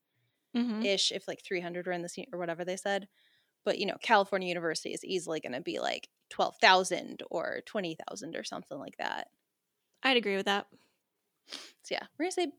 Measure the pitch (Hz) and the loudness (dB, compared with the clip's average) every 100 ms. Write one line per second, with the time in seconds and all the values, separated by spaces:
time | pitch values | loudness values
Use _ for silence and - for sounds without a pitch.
0 | _ _ _ _ _ 240 240 214 226 190 | _ _ _ _ _ -2 0 0 2 2
1 | - 196 - 160 - 185 175 175 180 175 | 2 -2 -6 -10 -4 -4 -2 -6 -4 -4
2 | 170 - 175 175 170 165 175 185 196 196 | -4 -8 -8 -6 -4 -4 -4 -4 0 -2
3 | 196 _ _ _ _ _ - - 202 - | -2 _ _ _ _ _ -2 0 0 0
4 | - 220 196 196 185 175 165 156 - - | 6 6 6 0 0 -2 -2 -2 -4 -8
5 | - 185 165 160 - 127 - 64 62 62 | -2 -2 -2 -4 -4 -6 -4 -2 -2 -4
6 | - _ - - - - 220 185 185 175 | -8 _ -10 0 0 6 8 10 6 -2
7 | - - - 170 - - - 220 190 156 | -4 -10 -6 -4 -4 -6 -6 -4 -4 -6
8 | - - - - - - - - - - | -10 -10 -10 -8 -8 -10 -12 -12 -12 -6
9 | - - - _ _ _ _ _ _ - | -6 -6 -8 _ _ _ _ _ _ -2
10 | 262 247 202 196 196 202 - - _ _ | 2 4 2 0 2 0 -2 -18 _ _
11 | _ _ _ _ - - - - - - | _ _ _ _ -16 -16 -16 -16 -6 -6
12 | - - 339 370 339 | -6 -4 -2 0 0